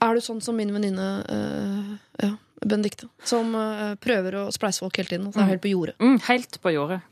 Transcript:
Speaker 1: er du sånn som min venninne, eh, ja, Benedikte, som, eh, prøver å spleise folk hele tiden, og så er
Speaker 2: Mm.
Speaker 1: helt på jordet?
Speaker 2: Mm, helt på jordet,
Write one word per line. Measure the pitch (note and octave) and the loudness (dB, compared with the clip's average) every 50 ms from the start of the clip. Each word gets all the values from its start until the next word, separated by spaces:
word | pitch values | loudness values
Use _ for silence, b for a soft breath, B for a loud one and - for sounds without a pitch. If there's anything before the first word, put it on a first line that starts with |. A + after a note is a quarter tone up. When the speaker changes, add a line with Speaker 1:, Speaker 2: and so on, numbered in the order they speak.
Speaker 1:
er | A#3 A3+ A3+ | 2 2 2
du | A#3+ | 0
sånn | - - A3+ A3 | 0 -4 -8 -6
som | - A#3+ A#3 | -4 -4 -2
min | A3 G#3 G3+ | -2 -2 -2
venninne, | G3+ G#3 G#3 G3 F#3+ F#3+ F#3+ F#3+ G3 G3+ - - | 0 0 0 0 -2 -2 -2 -4 -4 -4 -4 -4
eh, | G#3+ G#3 G#3 G#3 - G#3+ G#3 G3 G3 G#3 G3+ G3+ G#3 G#3 _ _ - - G#3 | -2 -2 -2 -2 -4 -4 -2 -2 -4 -4 -6 -6 -10 -12 _ _ -4 -2 -2
ja, | G3+ G#3+ - _ _ _ - - | 0 -2 -4 _ _ _ -4 0
Benedikte, | G#3 G#3+ G#3 G#3 G3+ - - - - _ _ | 0 2 2 0 -2 -4 -6 -18 -20 _ _
som, | - - B3 A#3 A3+ A3+ A3+ | -2 0 0 2 2 0 0
eh, | A3 A3 A3 G#3+ G#3 G#3+ G#3 G#3 | 0 -2 -2 -4 -4 -4 -6 -6
prøver | - - B3 A#3 G3 F3+ F#3 | -4 0 0 2 2 0 -2
å | G3 G3+ G3+ G#3 | -4 -4 -4 -4
spleise | - - A3 G3 - - | -4 -2 -2 -2 -2 -2
folk | F#3 F#3 - | -4 -2 -2
hele | - F3+ - | -2 -2 -2
tiden, | F3 F3 G3 | -2 -4 -4
og | G3+ G3+ | -2 2
så | G#3+ | 4
er | G3+ | 4
Speaker 2:
Mm. | F#3+ | 4
Speaker 1:
helt | F#3+ F#3 | 4 2
på | - G3+ | 2 0
jordet? | G3 F3+ D#3+ - - - | 2 2 0 -2 0 2
Speaker 2:
Mm, | G#3+ B3+ C4+ A3+ | 6 6 6 6
helt | - - B3 B3 B3 - - - | 4 4 2 2 0 -4 -8 -2
på | - F3+ | 0 2
jordet, | D#3+ D3 C#3+ D#3 F#3 F3+ - - | 2 2 0 0 -2 -4 -6 -6